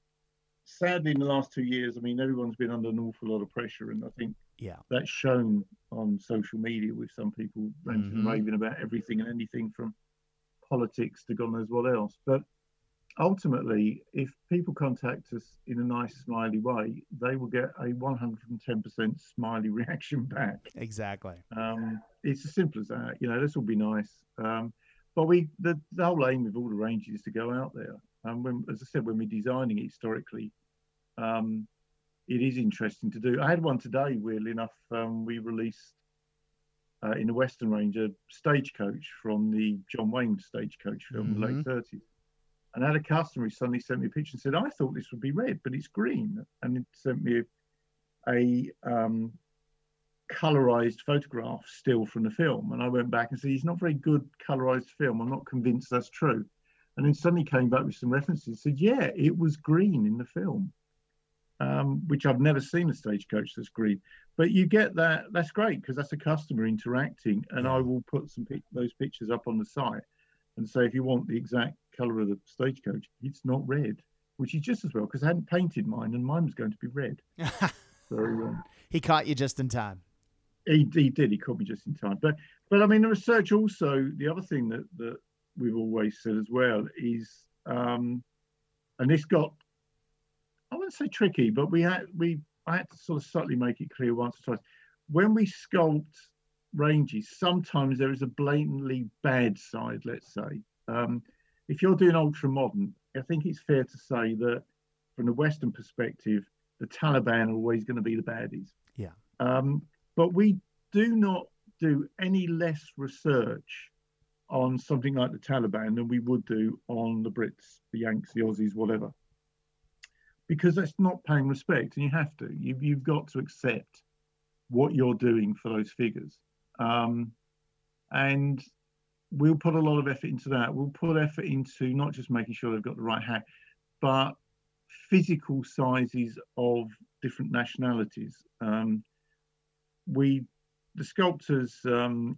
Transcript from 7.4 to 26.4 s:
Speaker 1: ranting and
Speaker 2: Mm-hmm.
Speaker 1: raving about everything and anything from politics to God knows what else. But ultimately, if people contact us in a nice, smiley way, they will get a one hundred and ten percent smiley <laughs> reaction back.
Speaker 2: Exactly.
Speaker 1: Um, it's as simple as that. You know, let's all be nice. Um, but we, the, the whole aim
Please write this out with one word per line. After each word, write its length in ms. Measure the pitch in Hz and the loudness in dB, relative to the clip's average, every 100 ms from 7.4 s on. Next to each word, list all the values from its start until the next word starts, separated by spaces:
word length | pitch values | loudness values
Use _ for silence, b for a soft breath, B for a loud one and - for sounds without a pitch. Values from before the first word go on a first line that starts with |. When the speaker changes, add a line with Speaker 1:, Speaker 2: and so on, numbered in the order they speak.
| 107 - 107 - | -8 -8 -8 -8
Speaker 1:
ranting 260 | - 113 101 | -6 -2 -2
and 80 | 110 | 0
Speaker 2:
Mm-hmm. 100 | 107 | 0
Speaker 1:
raving 260 | 110 107 | 0 0
about 260 | 107 110 - | -2 -2 -4
everything 400 | 110 110 107 110 | -6 -6 -4 -4
and 80 | 117 | -4
anything 420 | 117 110 123 113 | -6 -6 -6 -8
from 240 | - 113 - _ _ _ _ _ _ - | -8 -10 -10 _ _ _ _ _ _ -4
politics 560 | 131 117 - 113 - | -2 -2 -2 -6 -6
to 100 | - | -8
God 180 | 117 117 | -6 -4
knows 160 | 113 110 | -4 -2
what 240 | 120 123 | 0 0
else. 260 | 120 104 - | 0 -2 -4
But 180 | - 131 - _ _ _ _ _ _ - | 0 0 0 _ _ _ _ _ _ 0
ultimately, 840 | 165 196 165 123 120 107 107 - - | 0 2 0 0 0 2 2 -2 -6
if 200 | - 131 - - | -4 -4 -6 -2
people 240 | 175 175 | -2 0
contact 580 | 143 139 127 123 131 - | -2 -2 -2 -4 -6 -8
us 240 | 117 - _ - | -12 -12 _ -8
in 140 | 120 | -4
a 40 | |
nice, 300 | 120 120 120 - | -2 -2 -4 -8
smiley 340 | - 113 113 107 | -6 -4 -2 0
way, 440 | 117 117 110 117 - 127 | 0 -2 -2 -6 -12 -6
they 140 | 123 | -4
will 140 | 131 123 | -2 -2
get 220 | 123 131 - | -2 -2 -4
a 80 | 123 | -6
one 220 | 123 135 127 | -4 -4 -2
hundred 320 | 120 110 - | -4 -6 -10
and 100 | 120 | -10
ten 200 | - 110 | -6 -6
percent 380 | - - 110 143 | -4 -2 -2 -2
smiley 480 | - - 113 113 107 | -8 -6 -4 -2 -2
<laughs> 120 | 107 | -2
reaction 420 | 117 - - 139 | -4 -6 -4 -4
back. 340 | 123 - 110 101 - - | -4 -4 -4 -6 -12 -12
Speaker 2:
Exactly. 580 | 117 107 101 101 95 87 - 113 | -10 -8 -8 -8 -12 -14 -12 -6
Speaker 1:
Um, 440 | 113 113 113 110 - _ | -6 -4 -6 -8 -12 _
it's 220 | - 135 | -4 -4
as 100 | 151 | -4
simple 260 | - 165 113 | 0 0 -2
as 80 | 104 | -8
that. 260 | 113 120 - | -8 -8 -6
You 80 | 123 | -2
know, 100 | 117 | 0
let's 160 | 147 151 | 0 -2
all 60 | |
be 120 | 110 107 | -2 0
nice. 360 | 107 107 104 _ _ - | 0 -2 -6 _ _ -8
Um, 340 | 113 113 117 - b b b - | -4 -4 -6 -12 b b b -2
but 80 | |
we, 240 | 160 175 160 - | 4 4 2 -2
the, 220 | 170 160 - | -2 -2 -4
the 120 | - | -2
whole 240 | 175 170 131 | 0 2 2
aim 180 | 131 | 2